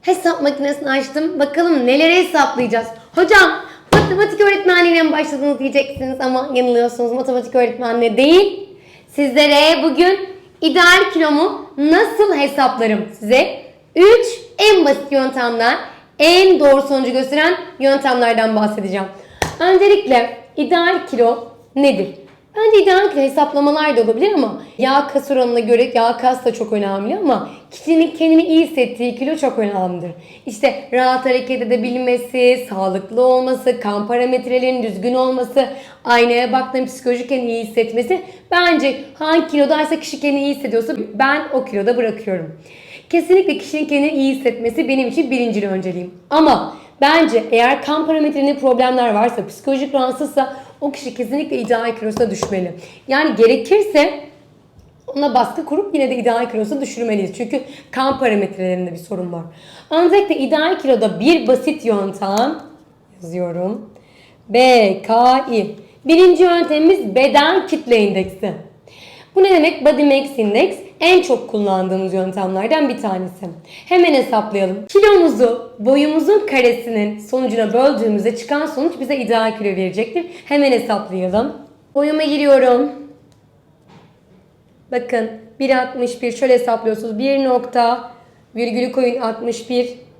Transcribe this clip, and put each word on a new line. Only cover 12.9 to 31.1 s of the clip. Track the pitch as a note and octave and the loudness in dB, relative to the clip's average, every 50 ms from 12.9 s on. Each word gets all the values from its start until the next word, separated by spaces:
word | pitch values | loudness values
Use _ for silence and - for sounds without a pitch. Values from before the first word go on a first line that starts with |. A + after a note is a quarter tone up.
| G#3+ G3+ A3 - - - | 0 -2 -4 -8 -12 -12
size | A3 G#3 B3 C4 E4 - - - - - - _ _ _ _ | -2 2 2 2 2 0 -4 -12 -16 -20 -20 _ _ _ _
üç | D#4+ F4+ G#4 A#4 A#4+ - - - - - - - - | 6 8 8 8 6 4 0 -6 -10 -14 -18 -4 2
en | G4 G#4+ G#4 F#4 D#4+ | 4 4 6 6 4
basit | C#4+ C#4 C#4 - - | 4 2 0 -2 -2
yöntemden, | C#4 C4+ C4 C4 C4 C4 A#3+ A#3 A#3 A3+ A3+ A#3+ C#4+ - - - - - _ _ _ _ | -2 0 0 0 -2 -2 -2 -2 0 0 0 0 0 -2 -6 -14 -18 -20 _ _ _ _
en | D4 D#4+ F4 F4+ F#4+ F#4+ F4+ - | 4 4 6 6 6 6 6 6
doğru | D4 C#4+ C4+ C#4 | 6 6 6 6
sonucu | C#4 C#4 C#4+ C4+ C4 A#3+ | 4 0 -2 0 0 0
gösteren | B3 C4 C4 - C#4+ D4 D#4 E4+ F4+ F4 - - - - | 0 -2 -2 0 0 0 2 2 0 -2 -6 -16 -10 0
yöntemlerden | C4 C#4 C4+ C#4 C#4 C#4 B3 B3 A#3+ A#3 A3+ A3 A3+ A3 A3 | 2 2 2 2 2 0 0 2 2 2 2 2 0 0 0
bahsedeceğim. | G#3+ G#3 G#3 G#3+ - G3 G3 F#3 G3 F#3+ F#3+ - - - - - - - - - - | 0 0 -2 -2 -4 -6 -6 -6 -6 -6 -8 -12 -18 -20 -20 -8 -8 -8 -8 -4 -2
Öncelikle | D#4+ F4+ F#4+ F4+ G4+ G4+ G4+ G4 G4+ - C4 A#3+ A3+ - - - - - _ - | 2 4 4 6 6 6 4 4 4 2 2 2 2 0 -6 -12 -20 -14 _ -6
ideal | D4 A#3+ F4 E4+ E4+ F4 F#4+ E4+ - - | -2 0 2 2 2 2 0 -2 -4 -6
kilo | - A#3 A#3+ A3+ A#3 - - - - - - _ _ | 0 2 2 2 2 -2 -8 -16 -20 -20 -20 _ _
nedir? | C4+ C#4+ C#4 A#3 F#3 F#3+ - - - - - - _ _ _ _ G#4+ A4 A4 | 2 2 2 2 2 -4 -6 -8 -18 -20 -20 -20 _ _ _ _ 0 2 6
Önce | A4 G#4 F4 | 6 6 6
ideal | G4 F#4 F#4 G4+ G4+ | 6 4 4 2 2
kilo | G4+ C#4+ | 0 0
hesaplamalar | C4+ C4+ C4+ D#4 D4 C#4+ - C#4+ C#4+ D4 D4 D#4 D4+ D4+ C#4+ A3+ | 0 0 2 0 0 0 0 0 2 2 2 2 0 0 2 2
da | |
olabilir | A3+ G#3+ A3 A3+ D#4+ G#4 G#4 | 2 2 2 0 0 0 2
ama | D#4+ B3+ G#3 F3+ - - - - - | 0 -2 -2 -4 -10 -14 -18 -6 -4
yağ | A#3+ C4 C4+ C#4+ C#4+ C#4+ | -2 2 2 0 0 0
kas | - C#4 - - | -4 -4 -2 -2
oranına | C#4 C4 B3+ A#3+ A#3+ A#3+ | 0 0 0 0 0 -2
göre | A3+ G#3+ A#3+ A3+ B3 B3+ B3 | 0 2 2 2 2 2 0
yağ | A#3 A3+ A#3 A#3+ A#3 | 0 0 0 0 0
kas | - B3+ B3+ B3+ - | 0 0 0 0 -2
da | A#3+ A3+ | -4 -4
çok | - A#3 G#3+ G#3+ | -2 -6 -4 -4
önemli | G#3 G3+ G3 G3 G3 G3+ A3 D#4+ G#4 | -4 -2 -4 -4 -4 -4 -4 -6 -2
ama | G4+ D4+ B3 G3 E3+ - - - - _ | 0 0 0 -2 -2 -10 -16 -20 -20 _
kişinin | - - - D4+ E4 D#4+ E4 D#4+ | -20 -14 -2 0 2 2 2 0
kendini | - - D#4+ D#4+ D#4+ D#4+ E4+ | 0 -2 2 4 4 4 4
iyi | F4+ D#4+ D#4+ E4 - | 4 2 2 2 2
hissettiği | - C#4 B3 - - - A#3+ B3 - | 0 -2 -2 -2 -2 -6 -6 -6 -4
kilo | - C4+ C#4 D#4+ D#4 | -4 -4 -4 -4 -2
çok | - B3+ - A#3 | -2 -2 -2 -2
önemlidir. | G#3+ G3+ G3+ F#3+ F#3 F3+ F3+ F3 E3 F3 D#3+ - - - - - _ | -4 -2 -2 -4 -4 -4 -4 -8 -10 -12 -12 -14 -20 -20 -20 -16 _
İşte | C#4 G#3+ - - C4+ - - - - A#3+ | -14 -10 -2 -2 -2 -2 -4 -10 -4 -2
rahat | B3 B3+ B3+ | 0 2 2